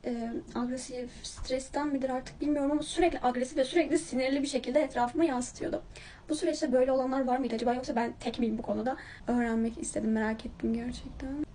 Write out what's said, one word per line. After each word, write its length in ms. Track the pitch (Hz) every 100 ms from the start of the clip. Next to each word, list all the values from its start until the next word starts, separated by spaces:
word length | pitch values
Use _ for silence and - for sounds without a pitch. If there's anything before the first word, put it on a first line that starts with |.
e, 280 | 247 233 233 233 -
agresif, 560 | 233 247 254 - 247 247 -
stresten 640 | - - - 254 254 285 294
midir 220 | 269 262
artık 300 | 254 254 -
bilmiyorum 300 | 294 294 277
ama 120 | 302
sürekli 360 | 302 330 339 -
agresif 340 | 247 247 247 -
ve 80 |
sürekli 340 | 262 339 285 302
sinirli 440 | - 247 262 277
bir 40 | 277
şekilde 340 | 247 240 277
etrafıma 440 | 269 247 240 311
yansıtıyordu. 580 | 330 247 247 - - - - - - - -
Bu 60 |
süreçte 380 | 302 330 - 285
böyle 200 | 254 262
olanlar 320 | 262 262 262
var 140 | 254 254
mıydı 160 | 240
acaba 200 | 226 233
yoksa 220 | 254 262 233
ben 160 | 240 -
tek 180 | 240 226
miyim 200 | 233 220
bu 40 |
konuda? 340 | - 208 233 285 - - -
Öğrenmek 520 | 247 233 226 226 226
istedim, 340 | - - 220
merak 340 | 220 220 220 -
ettim 280 | - 233
gerçekten. 720 | 226 240 240 262 - 269 277 302